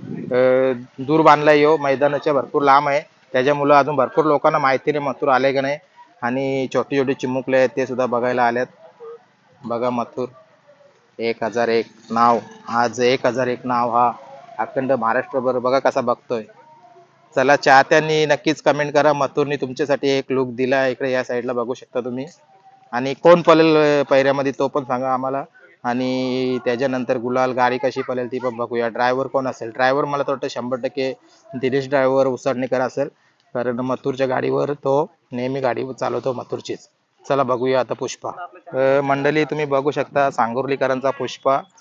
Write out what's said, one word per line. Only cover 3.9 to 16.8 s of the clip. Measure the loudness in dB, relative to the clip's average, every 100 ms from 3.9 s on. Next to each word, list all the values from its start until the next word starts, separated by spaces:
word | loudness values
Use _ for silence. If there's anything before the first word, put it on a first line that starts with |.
| 0
भरपूर | 0 0 2
लोकांना | 2 2 2
माहिती | 0 0 -2
नाही | -2
मथुर | -4 -4 0
आले | 2 2
का | 0
नाही. | -2 -6 _ _ -20 _
आणि | -6 -4 -2 -2 -2
छोटे | -2 -2 -2
छोटे | -2
चिमुकले | -2 -4 -4 0 2
आहेत, | 2 0
ते | -4
सुद्धा | -2 -2
बघायला | 0 0 0
आलेत. | 0 0 -6 _ -20 _ -20 -20 _ _ _ _ -8
बघा | -4 -2
मथुर | -4 -6 -8 -10 -12 _ _ _ _ _ _ _ -6
एक | -6 -4
हजार | -4 -2 0
एक | 0 -2 -12 -6
नाव, | 2 4 4 -2 -16 -6
आज | -2 -2 2
एक | 2 2 0
हजार | 0 -2
एक | -4 -4
नाव | -2 0
हा | 2 2 0 -14 -20 -16 -10
अखंड | -6 -4 -2
महाराष्ट्रभर | 0 0 -2 -2 -4 -2 -2
बघा | 0 2
कसा | 2 0
बघतोय. | -2 -4 _ -8 -8 -20 -20 -20